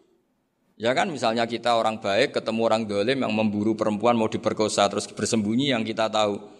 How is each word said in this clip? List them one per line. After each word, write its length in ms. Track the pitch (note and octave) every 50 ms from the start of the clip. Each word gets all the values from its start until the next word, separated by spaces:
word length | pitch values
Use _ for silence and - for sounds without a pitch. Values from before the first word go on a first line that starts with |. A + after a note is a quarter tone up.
| _ _ _ _ _ _ _ _ _ _ _ _ _ _ _ -
Ya 160 | G#2+ A#2 B2+
kan, 160 | D#3 G3+ G3+
misalnya 400 | D#3+ B2+ A#2+ A#2 A2+ A#2 A#2 A#2
kita 240 | A#2 A2 A#2 A#2+ A#2+
orang 240 | A2+ A2+ A2 A2 G#2+
baik 400 | - G2+ G2 G#2 C3 D3 - A#2+
ketemu 240 | - A#2+ A2 A2+
orang 240 | A2+ A2+ A2 A2 A#2
dolim 320 | G2+ G2+ G2+ G2+ A#2 C3+ C3+
yang 160 | B2 A2+ G#2+
memburu 400 | A2 A2 G#2+ G2+ G#2 G2+ A2 A2+
perempuan 400 | G#2+ G#2+ A2 G#2+ G2+ G#2 A#2+ A#2+
mau 160 | A2+ A2 G#2+
diperkosa 560 | - G#2+ - G#2 G2+ - G#2+ G#2 - - G2+
terus 240 | G2 G2+ G#2 - -
bersembunyi 640 | - - G#2+ G2+ - A2+ G#2 G2+ A2 A#2+ C#3 C#3+ C3
yang 80 | A2+
kita 240 | A2 A2 A2 G2+ A2
tahu. 320 | A2 G#2+ A2 G#2+ G#2 G2+ G2+ - - - -